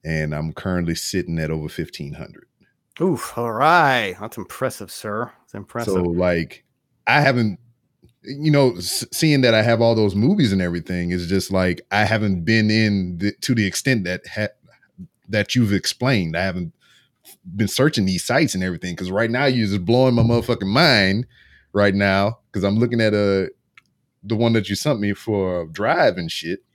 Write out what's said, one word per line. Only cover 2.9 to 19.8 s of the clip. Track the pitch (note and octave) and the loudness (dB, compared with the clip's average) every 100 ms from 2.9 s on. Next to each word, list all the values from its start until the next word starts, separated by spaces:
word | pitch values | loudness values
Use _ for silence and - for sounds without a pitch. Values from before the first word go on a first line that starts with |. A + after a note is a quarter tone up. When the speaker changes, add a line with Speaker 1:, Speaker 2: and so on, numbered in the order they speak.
| - | -4
Speaker 2:
Oof, | F#3+ D3 - - | -2 -2 -6 -6
all | A#2+ | -6
right. | A2 D3 F3 D3 B2+ G#2 F2+ | 0 4 6 4 2 -2 -6
That's | G#2+ - | -12 -12
impressive, | G2 - C3 - G2 | -14 -6 -6 -6 -14
sir. | - A2 G#2 A#2+ _ | -12 -8 -8 -8 _
It's | _ | _
impressive. | - G2+ A#2+ A2+ | -16 -12 -8 -2
Speaker 1:
So, | F#2 | 0
like, | F2+ F2 F2+ E2+ D#2+ - _ _ _ _ - | 0 0 0 0 -4 -10 _ _ _ _ 2
I | C3+ | 4
haven't, | C#3+ B2 A2 F#2 _ _ _ _ _ _ | 4 2 0 -2 _ _ _ _ _ _
you | - C#3+ D#3 | -14 -4 2
know, | C#3+ C3 F2+ | 4 4 2
s-, | F2+ - - | -6 -8 -8
seeing | - D#3+ C#3+ | 0 2 4
that | B2+ | 6
I | A2 | 4
have | A2 A#2 | 4 4
all | A#2 | 4
those | A2+ G#2 | 4 2
movies | F#2+ A#2+ G#3 B2+ | 2 2 2 2
and | G2 | 2
everything | F2+ F2 E2 F2+ F2 | 0 -4 -4 -4 -2
is | F2+ F2 | -2 0
just, | F#2+ - | -2 0
like, | F#2+ F#2 F2 - | 0 0 -2 -2
I | G2+ G#2 | 0 2
haven't | A2 G#2 F#2 E2 | 0 0 -2 0
been | A2 G#2+ | 2 2
in | A2 A2 G2+ F2+ F2 | 2 2 0 -2 -4
the, | G2+ - | -6 -4
to | - | -4
the | A#2+ G2+ | 0 0
extent | - - B2 | -2 -2 -2
that | F2+ F2+ - | -2 -8 -8
ha-, | - G#2+ _ _ _ _ _ - _ - | -6 -6 _ _ _ _ _ -20 _ -4
that | G#2 G#2 | -2 0
you've | B2+ A2 | 0 2
explained. | G2 - - B2+ B2 E2 D#2+ | 0 -2 -4 0 0 0 -2
I | |
haven't | F#2+ F2+ E2+ _ _ _ _ _ - - - | -4 -4 -8 _ _ _ _ _ -20 -20 -14
been | F#2+ G#2 | -4 -4
searching | - C#3+ C#3 F#2+ | 2 0 2 -2
these | F2+ | -2
sites | - B2 - | -2 0 0
and | F#2 | -2
everything, | F#2 E2+ F2+ E2+ | -4 -6 -10 -8
'cause | F2+ | -6
right | F#2+ A2+ | -2 -2
now | A#2+ | 0
you're | C#3 B2+ G#2+ | 0 0 0
just | G2 | -2